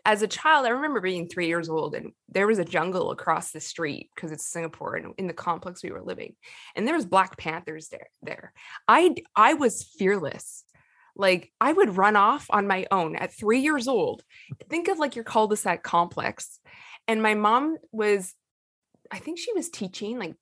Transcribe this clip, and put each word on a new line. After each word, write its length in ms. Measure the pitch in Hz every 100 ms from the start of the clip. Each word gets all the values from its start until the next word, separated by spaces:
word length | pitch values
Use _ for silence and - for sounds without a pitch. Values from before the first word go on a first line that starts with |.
as 160 | 214 208
a 60 | 220
child, 380 | - 311 302
I 40 | 247
remember 300 | 247 302 240
being 280 | 185 180 170
three 200 | 180 165
years 200 | 170 160
old, 260 | 160 151
and 160 | - - - -
there 160 | 190
was 140 | 202 214
a 60 |
jungle 440 | 165 170 175 185 -
across 400 | - 175 160 -
the 80 | 156
street 500 | - - 156 - -
'cause 160 | - 165
it's 140 | 151
Singapore 500 | - 170 160 - -
and 180 | 160 - -
in 100 | 185
the 60 |
complex 480 | - 180 165 180 180
we 80 | 180
were 100 | 180
living. 320 | 185 - - _ - - -
And 120 | - 226
there 80 |
was 100 | 330
Black 320 | 180 190 185 -
Panthers 500 | 160 165 160 156 -
there, 200 | - - _
there. 320 | - - - - - - -
I, 280 | 262 359 262 -
I 180 | 208 233
was 280 | 311 247 -
fearless. 800 | - - 190 202 143 - - - - _ _ _ _
Like, 360 | - 190 180 - -
I 140 | 254
would 240 | 359 247 185
run 180 | 202
off 300 | 208 208 - -
on 160 | 208 202
my 180 | 185 -
own 240 | 196 160 160
at 160 | -
three 260 | - 214 254
years 280 | 294 294 240
old. 360 | 226 131 - _ - - - -
Think 180 | 330 339
of, 100 | 320
like, 160 | 294
your 100 | 240
cul-de-sac 580 | 226 220 214 214 190 170
complex. 760 | - 175 175 - - - - - - - - - -
And 140 | 220
my 120 | 220
mom 420 | 214 214 240 302 320 _
was, 420 | 220 208 196 185 - _ _ _ _ _ _ -
I 80 | -
think 180 | 302 339
she 140 | -
was 180 | 392 -
teaching, 480 | - 190 - 214 247
like, 180 | 170 -